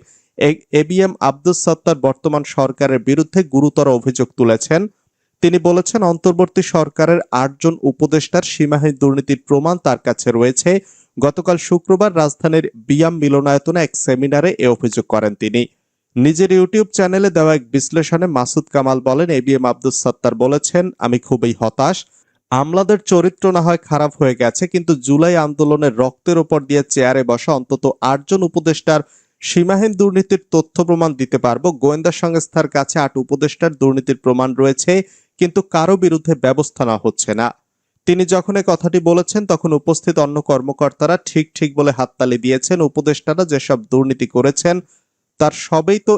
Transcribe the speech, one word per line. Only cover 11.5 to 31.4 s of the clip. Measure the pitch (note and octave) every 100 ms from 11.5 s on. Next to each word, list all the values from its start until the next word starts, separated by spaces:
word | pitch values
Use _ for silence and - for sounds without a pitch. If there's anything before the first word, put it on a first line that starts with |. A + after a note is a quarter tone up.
| F3
শুক্রবার | - F3 - F#3 G#3 E3+
রাজধানীর | D3+ - E3 D#3+ D#3 A#2
বিয়াম | A2 C#3+ E3 E3+
মিলনায়তনে | D3 C#3 C#3+ C#3+ D#3+ E3+
এক | D3+ -
সেমিনারে | - B2+ C#3 C#3+ E3+ -
এ | B2
অভিযোগ | A#2 A#2+ A2+ -
করেন | G#2+ G#2+ G2+
তিনি। | G#2+ A#2 A#2 _ _ _ _ B2
নিজের | C#3 D#3+ F#3+
YouTube | F#3 F#3 G#3+ G#3
চ্যানেলে | - F#3 F#3+ G3+
দেওয়া | E3 D#3 D#3
এক | A#2
বিশ্লেষণে | C#3 - D#3+ D3+ E3 F#3
মাসুদ | C3+ B2 D#3+ -
কামাল | C#3+ C3 C3
বলেন, | C3 C3+ F3
এবিএম | C#3+ B2+ C3+ B2+
আব্দুস | A#2+ C3 -
সত্তার | B2+ - B2 A#2
বলেছেন, | B2+ D3 - F3 F3+ -
"আমি | A#2+ B2
খুবই | - B2+ A#2+ A2
হতাশ। | - - C#3 F#3 - _ _ _ -
আমলাদের | B2+ D3 F3+ F#3+ G#3
চরিত্র | - F3+ F3 - F#3+
না | F3+
হয় | E3 E3+
খারাপ | - D3 D3 -
হয়ে | C3+ A#2+
গেছে, | A#2+ - F3+
কিন্তু | F3+ E3+ D3
জুলাই | B2 C#3+ E3+ F3
আন্দোলনের | D3+ C#3+ D3 D3 D3 A2
রক্তের | B2+ - - E3
ওপর | D#3 D#3
দিয়ে | C3+ C#3+ C#3
চেয়ারে | C#3 B2+ C3
বসা | A#2+ A#2 -
অন্তত | C#3+ B2+ C3+ C3+ -
আটজন | B2+ C#3 C#3+ F#3+
উপদেষ্টার | F3 E3+ D#3+ D3+ - D#3 - _ _ _
সীমাহীন | - F3 F3 G3 A3
দুর্নীতির | F#3+ G3+ F#3+ F#3+ F#3+ -
তথ্য | D#3+ D#3 - E3+
প্রমাণ | E3+ E3
দিতে | C3 C3
পারব। | B2+